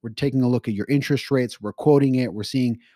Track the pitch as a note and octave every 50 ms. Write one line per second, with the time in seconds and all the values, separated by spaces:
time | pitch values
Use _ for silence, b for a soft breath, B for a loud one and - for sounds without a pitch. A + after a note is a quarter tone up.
0 | - A#2 A2 - C#3+ C#3 A#2+ C3 B2+ B2 B2 A#2 - A#2+ G#2 G2 - - C#3+ C#3+
1 | C3 - C#3+ B2+ - - C#3 B2+ B2 A2+ - - G#2 G#2 - - - D3+ D3 C#3+
2 | C#3+ C3+ B2+ B2+ B2+ G#2+ E2+ G#2+ G2+ - - C3 B2+ A#2+ A2+ b b b b